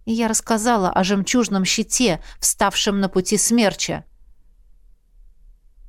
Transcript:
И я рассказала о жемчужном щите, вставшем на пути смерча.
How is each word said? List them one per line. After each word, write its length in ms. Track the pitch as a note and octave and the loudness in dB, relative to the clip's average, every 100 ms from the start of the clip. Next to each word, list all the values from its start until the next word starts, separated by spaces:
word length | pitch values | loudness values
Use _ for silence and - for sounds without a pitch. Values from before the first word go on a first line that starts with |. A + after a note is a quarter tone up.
| - | -6
И 60 | |
я 160 | A3+ A3+ | -2 0
рассказала 640 | A3 - A3 A#3 A3+ F3+ | -2 -2 0 2 2 2
о 140 | - | 0
жемчужном 600 | F#3+ G3+ F#3 B3 G#3+ G3 F#3 | 0 0 0 0 2 0 -2
щите, 580 | - A3 - A#3+ D#3+ - - | -2 -2 0 0 0 -6 -6
вставшем 600 | - - G3+ - G#3+ G3+ | -4 0 0 0 -2 0
на 100 | F#3+ | 0
пути 280 | F#3 F#3 G#3 | 0 0 0
смерча. 680 | - A#3 G#3 - - D#3 - - - - - _ - - - - _ - - - - - _ - | 2 2 2 0 -6 -6 -10 -20 -20 -20 -20 _ -20 -20 -20 -20 _ -20 -20 -20 -20 -20 _ -20